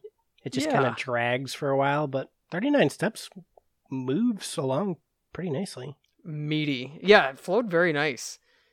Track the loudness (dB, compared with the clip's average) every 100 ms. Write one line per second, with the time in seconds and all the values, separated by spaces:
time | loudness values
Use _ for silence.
0 | -12 -20 _ _ -6 -2 0 2 2 -2
1 | -2 0 2 0 -4 -4 0 2 2 2
2 | 0 -4 -6 _ _ -4 2 4 4 2
3 | -4 -4 -12 -18 -20 _ _ _ _ -6
4 | -2 2 2 0 -6 -4 -2 0 -2 -4
5 | _ _ _ -8 -4 -4 -4 -8 -14 -16
6 | _ _ -12 -6 -2 0 0 -2 -6 -2
7 | 6 6 6 -2 -2 0 2 2 2 2
8 | 0 -4 -10 -14 _ _ _